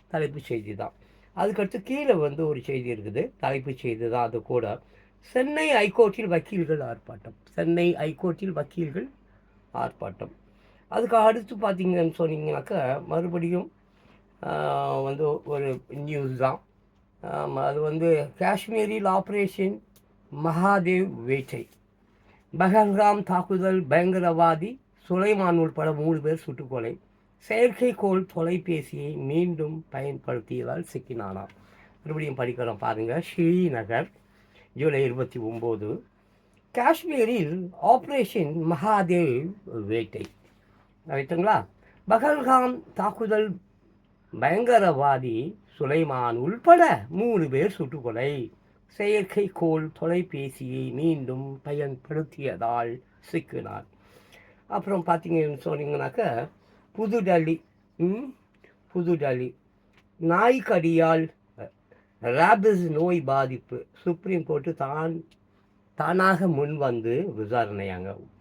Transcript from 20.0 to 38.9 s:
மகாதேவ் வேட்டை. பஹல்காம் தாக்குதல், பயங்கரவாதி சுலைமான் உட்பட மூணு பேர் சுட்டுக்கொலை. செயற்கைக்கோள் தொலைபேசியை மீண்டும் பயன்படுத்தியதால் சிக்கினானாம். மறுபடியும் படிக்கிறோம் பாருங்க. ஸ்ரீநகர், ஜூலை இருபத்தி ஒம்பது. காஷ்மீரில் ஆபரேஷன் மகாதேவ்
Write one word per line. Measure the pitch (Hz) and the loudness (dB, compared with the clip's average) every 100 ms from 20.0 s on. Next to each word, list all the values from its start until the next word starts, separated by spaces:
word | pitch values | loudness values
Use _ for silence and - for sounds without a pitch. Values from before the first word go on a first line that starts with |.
| _ _ _ 143 | _ _ _ -4
மகாதேவ் | 160 165 190 202 175 185 190 123 | -2 2 4 4 4 2 0 -4
வேட்டை. | 120 135 131 135 - _ _ _ _ _ _ _ _ 156 | -2 -2 -4 -12 -12 _ _ _ _ _ _ _ _ 0
பஹல்காம் | 185 214 208 196 208 208 | 4 6 6 6 6 4
தாக்குதல், | 190 185 180 190 190 190 151 | 2 0 0 0 2 2 4
பயங்கரவாதி | 156 180 185 175 165 170 160 190 262 _ _ - | 4 4 2 2 4 4 4 -2 -10 _ _ -4
சுலைமான் | 180 202 208 185 170 | 0 4 4 4 4
உட்பட | 160 160 156 | 2 0 -2
மூணு | 147 156 160 | 0 0 0
பேர் | 147 160 - | 0 -2 -4
சுட்டுக்கொலை. | 127 135 127 113 180 _ _ _ _ - | -12 -8 -6 -6 -8 _ _ _ _ -4
செயற்கைக்கோள் | 220 247 190 247 202 202 190 185 | 2 2 4 0 0 0 0 -2
தொலைபேசியை | 170 165 180 175 160 139 143 143 147 | -2 -2 -2 -2 -4 -6 -10 -10 -8
மீண்டும் | 135 156 180 165 151 160 160 | -2 0 0 -2 -6 -8 -12
பயன்படுத்தியதால் | 135 139 135 - 123 107 127 120 147 175 | -10 -8 -8 -6 -8 -6 -8 -6 -8 -8
சிக்கினானாம். | - - 117 101 95 98 - _ _ - _ | -12 -10 -10 -8 -10 -12 -18 _ _ -20 _
மறுபடியும் | 151 156 151 131 | -10 -6 -6 -4
படிக்கிறோம் | 123 120 117 104 | -4 -4 -6 -4
பாருங்க. | 117 110 113 139 | -4 -4 -4 -4
ஸ்ரீநகர், | 165 - 165 180 180 123 104 113 - _ _ _ _ _ _ | -4 0 2 4 2 -2 -2 -4 -4 _ _ _ _ _ _
ஜூலை | 131 151 139 | -4 0 2
இருபத்தி | 135 123 123 127 | 0 -2 -6 -6
ஒம்பது. | 110 117 117 110 107 135 - _ _ _ _ _ _ | -8 -4 -4 -4 -4 -8 -12 _ _ _ _ _ _
காஷ்மீரில் | - 247 330 349 285 226 240 151 180 180 185 | 0 2 2 0 0 2 2 -2 -4 -8 0
ஆபரேஷன் | 175 247 - 285 208 226 147 160 160 | 4 4 4 0 0 0 -2 0 0
மகாதேவ் | 165 196 | 0 2